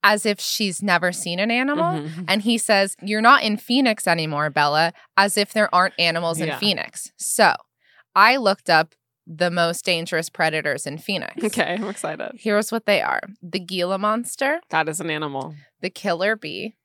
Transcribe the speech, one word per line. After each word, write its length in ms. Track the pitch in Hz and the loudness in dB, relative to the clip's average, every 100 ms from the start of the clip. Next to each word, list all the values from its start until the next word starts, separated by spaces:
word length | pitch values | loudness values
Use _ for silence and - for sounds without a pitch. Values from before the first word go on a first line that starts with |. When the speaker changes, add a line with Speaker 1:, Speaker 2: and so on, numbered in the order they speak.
Speaker 1:
As 220 | 202 208 214 | 4 2 0
if 140 | 202 | -2
she's 420 | - - 208 170 | -4 -2 -2 -2
never 300 | 202 175 175 | 0 2 2
seen 260 | 180 180 175 | -2 -6 -2
an 120 | 214 | 0
animal. 340 | 240 269 294 339 359 | 0 0 0 0 -2
Speaker 2:
Mm-hmm. 240 | 151 160 180 | -6 -8 -2
Speaker 1:
And 140 | 196 | 0
he 160 | 208 220 | 2 0
says, 380 | - 202 196 - | 2 2 2 -4
"You're 180 | 196 214 | -4 4
not 200 | 226 277 | 6 6
in 140 | 214 214 | 4 -2
Phoenix 500 | - 247 262 214 - | 0 2 2 2 0
anymore, 440 | 170 156 147 151 | 0 0 -2 0
Bella," 420 | 139 147 151 165 - _ - | 2 2 4 0 -2 _ 2
as 200 | 202 208 | 2 2
if 140 | 202 | 0
there 200 | 220 208 | 0 2
aren't 200 | 180 185 - | 4 2 2
animals 420 | 170 165 170 160 | 0 2 -2 -2
in 80 | 170 | -4
Speaker 2:
Yeah. 100 | 135 | -2
Speaker 1:
Phoenix. 540 | 202 190 - - - _ | -2 -2 -6 -12 -16 _
So 380 | - - 190 - _ _ _ _ _ | -6 4 4 4 _ _ _ _ _
I 220 | 190 214 269 | 4 6 6
looked 320 | 214 196 - | 2 0 4
up 260 | 160 160 _ _ _ - | 4 4 _ _ _ -20
the 240 | 160 175 | -2 0
most 340 | 175 170 170 | 2 0 0
dangerous 440 | - 170 170 160 165 | -2 -2 -2 -4 -4
predators 580 | - 160 156 151 139 147 | 0 0 0 -2 -4 -6
in 120 | 151 | -8
Phoenix. 440 | - 190 - - | -6 -6 -6 -4
Speaker 2:
Okay, 300 | 214 214 165 180 | -4 0 -2 -2
I'm 100 | 214 | -6
excited. 440 | 233 160 156 - - | -6 -8 -8 -10 -6
Speaker 1:
Here's 340 | 226 208 214 | -2 0 0
what 120 | 226 214 | -4 -4
they 140 | 202 | -4
are. 200 | - 62 - 208 | -4 -4 -6 -16
The 180 | 180 180 | -10 -10
Gila 380 | 175 185 175 190 | -6 -4 -2 -2
monster. 600 | 208 226 240 - 269 320 _ | -2 -4 -6 -4 -2 -2 _
Speaker 2:
That 180 | 160 156 | -2 -2
is 120 | 165 | -4
an 100 | 165 | -4
animal. 440 | 151 151 135 143 151 _ _ | -4 -4 -6 -8 -12 _ _
Speaker 1:
The 100 | 185 | -10
killer 460 | - 202 170 196 220 | -6 -4 -2 -2 -2
bee. 380 | 156 95 214 _ | -8 -10 -12 _